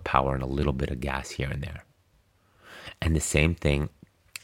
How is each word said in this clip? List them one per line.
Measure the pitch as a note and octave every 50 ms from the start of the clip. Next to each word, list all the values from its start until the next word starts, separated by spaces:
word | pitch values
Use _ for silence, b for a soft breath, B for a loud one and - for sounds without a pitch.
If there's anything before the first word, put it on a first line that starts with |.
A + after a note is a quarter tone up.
| -
power | - - C2 C2 C2+ C2+
and | C2
a | C2
little | C2 C2+ C#2+ C#2+ C#2+
bit | C2+ C2 C2+ C#2
of | C#2 B1
gas | C2 C#2 C2+ C2+ C#2 -
here | - - C2+ C2+
and | C2 C2+
there. | C#2 D2 D#2 - - _ _ _ _ _ _ _ _ _ _ B B B B B B B B B B B B -
And | - E2+ D#2+
the | D2+
same | - - - D2+ D2+ E2 E2+
thing | - - D2+ D2 C#2+ C#2+ - - _ - - _ _ _ _ - -